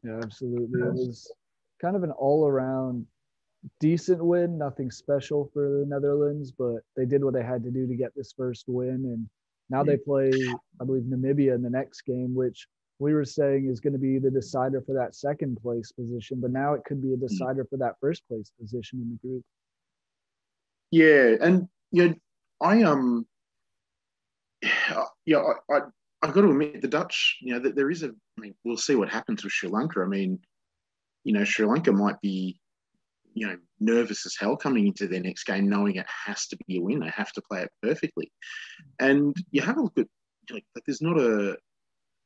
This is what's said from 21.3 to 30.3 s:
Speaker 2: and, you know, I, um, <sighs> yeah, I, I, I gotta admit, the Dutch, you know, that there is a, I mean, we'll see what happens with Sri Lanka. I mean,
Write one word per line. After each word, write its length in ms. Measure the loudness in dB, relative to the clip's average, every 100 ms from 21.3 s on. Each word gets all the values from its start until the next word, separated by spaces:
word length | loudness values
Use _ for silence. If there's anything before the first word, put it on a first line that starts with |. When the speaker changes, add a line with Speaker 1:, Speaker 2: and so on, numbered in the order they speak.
| 6
Speaker 2:
and, 280 | 6 4 2 _ _
you 180 | 4 4
know, 60 | 2 _ _ _ -2
I, 220 | 4 6
um, 420 | 6 4 2 0 -2 _ _ _ _ _ _ _ _ _ _ _ _ _
<sighs> 640 | -2 0 0 -2 -4 -4 2
yeah, 140 | 4
I, 340 | 2 -2 0
I, 60 | 0 0 -10 _ _
I 100 | 0
gotta 180 | 6 6
admit, 320 | 6 2 -2
the 60 | -2
Dutch, 500 | -2 -2 -2 -2 -2
you 120 | -4
know, 60 | -2
that 160 | -2 0
there 140 | 0
is 140 | -2
a, 60 | -6
I 320 | -10 _ -18
mean, 140 | -18 -10
we'll 140 | -6 -2
see 180 | 2 2
what 140 | 2
happens 340 | -2 -4 -6
with 100 | -4
Sri 160 | -6 -4
Lanka. 320 | -2 -2 -2
I 40 | -2
mean, 320 | -2 -2